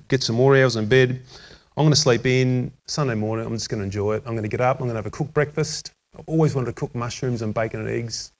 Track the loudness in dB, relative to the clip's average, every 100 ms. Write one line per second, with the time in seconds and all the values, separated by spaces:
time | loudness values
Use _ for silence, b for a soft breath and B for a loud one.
0 | -2 -2 0 4 6 6 4 2 4 4
1 | 4 0 -10 B B B B B 4 4
2 | 4 2 4 2 2 0 -2 -8 -8 -4
3 | -2 -2 -2 -4 -4 -6 -6 -4 -4 -2
4 | -2 -2 -4 -6 -4 0 0 0 -2 -6
5 | -6 -6 -4 -2 -2 -2 -6 -6 -12 _
6 | _ -18 -4 2 2 2 -4 -6 -8 -6
7 | -8 -6 -4 -4 -4 -4 -4 -4 -6 -4
8 | -6 -10 -12 _